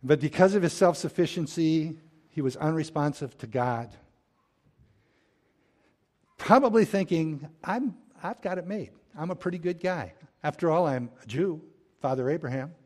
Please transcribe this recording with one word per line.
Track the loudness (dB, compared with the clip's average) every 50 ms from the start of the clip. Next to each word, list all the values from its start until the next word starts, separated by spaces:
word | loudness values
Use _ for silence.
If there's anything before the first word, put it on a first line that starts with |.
But | 4 4 2 4
because | 4 -2 4 6 6 6 6
of | 4 2
his | 0 2
self-sufficiency, | 4 4 4 4 2 -4 -8 0 0 0 0 0 -4 -4 -4 -2 0 2 2 2 2 0 -2 -8 -12 _ _ _ _ _ _
he | _ -2
was | -2 -2 -2
unresponsive | -2 -2 -2 0 0 -4 -4 -2 -2 -2 -2 -2 -4 -10 -12 -12 _
to | -16 -6
God. | -2 -2 0 0 -2 -4 -6 -10 -16 -20 _ _ _ _ _ _ _ _ _ _ _ _ _ _ _ _ -20 _ _ _ _ _ _ _ _ _ _ _ _ _ _ _ _ _ _ _ _ _ _ _ _ _ _ _ _ _ _ _
Probably | 4 6 6 8 8 6 4 4 4
thinking, | 4 2 -2 -2 0 0 0 0 -2 -4 -8 -10 -14 -18 _ -6
"I'm, | -6 -4 -2 -4 -4 -6 -8 _ _ _ -12
I've | -10 -10 -10 -8
got | -6 -6 -6 -6
it | -6
made. | -6 -8 -8 -8 -10 -14 _ _ _ _ -10
I'm | -8 -8
a | -8
pretty | -4 -4 -6 -6 -4
good | -4 -4 -6 -2
guy. | -4 -4 -4 -4 -6 -10 -12 _ -20 -20 _ _ -6
After | -6 -4 0 0 2
all, | 2 4 2 2
I'm | 0 -2 -4 -8 -12 -18
a | -18
Jew, | -10 -4 -2 -2 -2 -2 -6 -10 -18 _ _ _ _ _ _
Father | -4 -4 -2 -2 -2 -2
Abraham. | -2 -2 -4 -6 -6 -6 -8 -10 -14 _ _